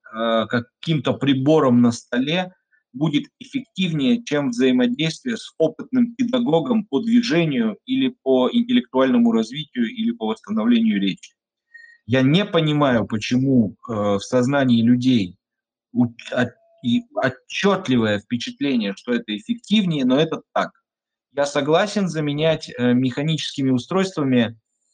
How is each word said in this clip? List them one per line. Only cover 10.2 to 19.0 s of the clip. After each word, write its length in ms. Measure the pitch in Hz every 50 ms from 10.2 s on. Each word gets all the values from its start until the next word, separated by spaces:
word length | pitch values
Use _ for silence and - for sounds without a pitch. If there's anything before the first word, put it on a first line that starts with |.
| 110
восстановлению 720 | 107 107 - - 104 110 110 107 120 120 113 113 110 101 98
речи. 320 | 98 98 85 - - - _ _ _ _ _ _ _ _ - - - - _ _ _
Я 140 | 107 127 131 131
не 220 | 139 156 202 208
понимаю, 600 | - - 165 156 151 147 147 143 131 120 110 101
почему, 680 | - 117 104 - - 127 127 135 139 131 120 104 90 - - - 123
э, 40 | 110
в 260 | 104 104 104 101 98
сознании 600 | - - 127 127 123 131 143 143 131 123 117 117 113
людей 540 | 120 127 123 123 131 127 110 92 90 - _ _ _ _ _ _ _ _ _ _ _ -
у-, 140 | 120 123 117 - - - -
от-, 240 | 131 127 120 - - _ _ _ _ _ -
и 200 | 120 120 240 - _ - -
отчетливое 1000 | - 135 - - _ - - - 185 202 190 185 - 151 131 117 110 107 104 101
впечатление, 720 | - - 123 120 - 123 120 - 143 139 131 117 101 98 98
что 160 | -